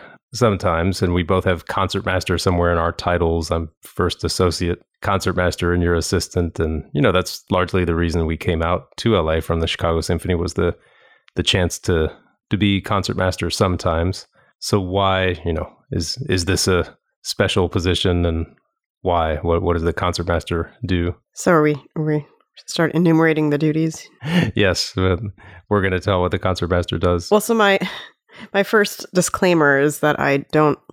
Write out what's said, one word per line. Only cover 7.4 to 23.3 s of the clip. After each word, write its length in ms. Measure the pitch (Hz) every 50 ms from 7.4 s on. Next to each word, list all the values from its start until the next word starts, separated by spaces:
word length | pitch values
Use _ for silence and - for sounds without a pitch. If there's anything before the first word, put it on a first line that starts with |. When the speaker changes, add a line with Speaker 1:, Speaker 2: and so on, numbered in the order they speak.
| - -
Speaker 1:
largely 340 | 101 90 90 87 - 92 90
the 100 | 85 82
reason 300 | 82 85 82 80 85 82
we 120 | 80 82
came 240 | 80 - 92 85 80 82
out 240 | 85 90 - - _ _
to 180 | - - 117 110
L 140 | 90 80 80
A 120 | 80 80
from 180 | 78 - 85 82
the 80 | 82
Chicago 340 | 80 - - - 85 82 82
Symphony 320 | 80 - 90 82 - 85 90
was 180 | 82 87 - -
the, 200 | - 87 85 - - _ _ _ _ _ _ _ _ _ _ _
the 80 | - 87
chance 340 | - - 98 90 82 - -
to, 320 | - - 87 80 78 78 - - _ _ _ _ _ _
to 80 | -
be 240 | 95 104 101 98 95
concertmaster 680 | - - 107 98 90 - - 92 92 92 90 - - 82
sometimes. 760 | - - 104 95 92 - - 90 82 80 85 92 95 - - _ _ _ _ _ _ _
So 200 | - - - 104
why, 600 | 92 90 92 98 98 95 95 95 95 92 87 82 -
you 80 | 85 80
know, 180 | 78 - - - _ _ _
is, 260 | - 92 82 - - - - -
is 160 | 117 92 82
this 220 | 95 87 85 -
a 280 | 98 92 87 82 - - _ _ _ _ _ -
special 440 | - - - 104 92 - 101 90 85
position, 560 | - 95 82 92 87 - - 95 87 87 87
and 180 | 85 82 82 85 - - _ _ _ _ _ _ _ _ _
why? 360 | - 92 87 85 80 80 78
What, 260 | 76 - 85 85 87 95
what 100 | 87 85
does 80 | 82 82
the 100 | 85 80
concertmaster 800 | - 98 90 87 - 85 90 85 82 - - 87 82 82 - - _ -
do? 300 | 92 92 87 85 85 - - _ _ _
Speaker 2:
So 180 | - - 185 175
are 80 | 156 151
we, 120 | 151 147 131 - _ _
are 80 | 156 151
we 240 | 156 151 147 143 - _ _ _ _ _ - -
start 240 | - - - 165 151 -
enumerating 560 | 160 180 165 160 160 165 160